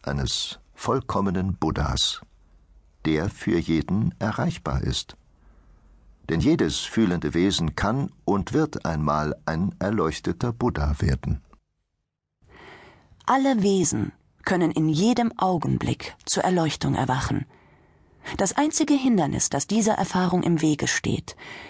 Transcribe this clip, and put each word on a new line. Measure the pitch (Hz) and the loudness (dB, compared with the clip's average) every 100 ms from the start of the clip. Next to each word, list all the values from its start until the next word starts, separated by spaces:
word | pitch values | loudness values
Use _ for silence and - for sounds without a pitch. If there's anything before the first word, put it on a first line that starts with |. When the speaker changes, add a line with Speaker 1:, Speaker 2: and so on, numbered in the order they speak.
Speaker 1:
eines | - 71 65 - - - _ | -6 -4 -4 -4 -6 -12 _
vollkommenen | - - 127 - - 98 92 92 87 | -10 -2 -2 -2 -2 -2 -2 -2 -2
Buddhas, | 78 - 73 65 - - - _ _ _ _ - _ _ 78 | -2 0 -2 -2 -2 -6 -14 _ _ _ _ -20 _ _ -2
der | 78 92 | -2 -2
für | - - 85 | -4 -2 0
jeden | 76 80 - 98 113 - | 2 0 0 -2 -2 -2
erreichbar | 110 107 151 - - 67 | -4 -2 -4 -4 -4 -2
ist. | - - - - _ _ - - _ - - - - - - | -2 -4 -6 -16 _ _ -20 -20 _ -20 -20 -20 -20 -14 -4
Denn | 82 | 0
jedes | 123 156 87 69 | 2 4 2 -2
fühlende | - - 104 87 73 | -4 0 0 0 0
Wesen | 82 95 95 80 - | 2 2 2 -2 -2
kann | 98 127 - - | -2 -2 -4 -6
und | - 98 90 | -2 -2 0
wird | 147 156 - - | 0 0 -2 -4
einmal | 78 76 76 76 - - | -2 0 0 -2 -4 -4
ein | 80 98 - | -2 -2 -2
erleuchteter | 95 107 80 - 90 90 120 | -2 0 0 -2 -4 -2 -4
Buddha | 117 120 - 76 71 | 0 -2 0 -2 0
werden. | - 65 - - - - _ _ _ _ _ _ _ _ _ - - - - - _ - - | 0 0 -2 -6 -8 -20 _ _ _ _ _ _ _ _ _ -20 -20 -20 -20 -20 _ -8 0
Speaker 2:
Alle | 262 269 240 | 2 4 4
Wesen | 196 196 170 113 104 - _ _ | 4 4 2 0 -4 -6 _ _
können | - 185 160 | -2 2 2
in | - 156 | 2 2
jedem | 151 214 247 226 - | 4 2 2 0 0
Augenblick | 190 175 135 123 - 131 - - - | 0 0 0 0 -2 -4 -8 -12 -4
zur | - | -2
Erleuchtung | - 180 160 - 143 - | 2 2 0 0 -2 0
erwachen. | 127 131 - - 139 - _ _ _ _ _ _ - - | 0 0 0 -2 -6 -12 _ _ _ _ _ _ -8 -2
Das | 196 - | 0 2
einzige | 302 - 294 | 0 2 2
Hindernis, | 285 262 214 139 - - | 4 4 4 2 0 0
das | 143 - | 0 0
dieser | 214 214 | 2 2
Erfahrung | - 190 185 180 180 | 2 0 0 2 2
im | - 165 | 2 2
Wege | 160 151 - | 2 2 0
steht, | - - - - - - - - | -2 -2 -4 -4 -14 -16 -16 -14